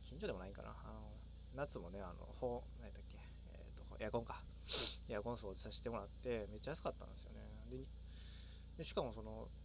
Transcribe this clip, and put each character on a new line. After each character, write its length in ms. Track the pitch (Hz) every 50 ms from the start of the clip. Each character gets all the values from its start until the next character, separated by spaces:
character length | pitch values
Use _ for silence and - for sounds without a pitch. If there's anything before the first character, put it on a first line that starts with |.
| -
近 140 | - 131 147
所 60 | 220
で 40 | 190
も 80 | 117 92
な 80 | 92
い 60 | 95 98
か 80 | -
な。 80 | 110 110
あ 240 | 110 107 - 107 110
の、 180 | 110 110 104 104 107 - - - - - - -
夏 260 | 247 - - - 123
も 100 | 87 87
ね、 120 | 92 101
あ 120 | 98 180 87
の、 120 | 87 98 - 104 -
ほ-、 240 | 127 123 120 123 127 - - -
何 60 | 120
や 60 | 101
っ 20 | -
た 80 | 104
っ 20 | 101 -
け、 80 | - - - - - - - -
え 200 | - - - - -
ー 20 |
と、 240 | - - - - -
エ 40 | 110
ア 60 | 107
コ 100 | 113 117
ン 40 | 117
か。 160 | - - - - - - - - - - - - - - - - -
エ 80 | 117
ア 40 | 104
コ 120 | 104 117 120
ン 20 |
掃 140 | 110 - 101
除 80 | 92
さ 120 | - - 110
せ 140 | 101 - -
て 60 | 120
も 80 | 117
ら 80 | 110 98
っ 20 |
て、 400 | - - - - 127 120 113 104
め 100 | 101 107
っ 20 | 107
ち 80 | - 131
ゃ 20 |
安 100 | 156 160
か 100 | - 147
っ 40 | -
た 100 | - -
ん 40 | 113
で 80 | 104
す 80 | - -
よ 80 | - 113
ね。 80 | 110 107 107 107 107 - 117
で、 160 | 127 131 135 135 - - - - - - - - - - - - - - - - -
で、 60 | - 165
し 80 | - -
か 100 | 214 151
も 80 | 120
そ 100 | 104 110
の 280 | 107 110 110 110 113 - - -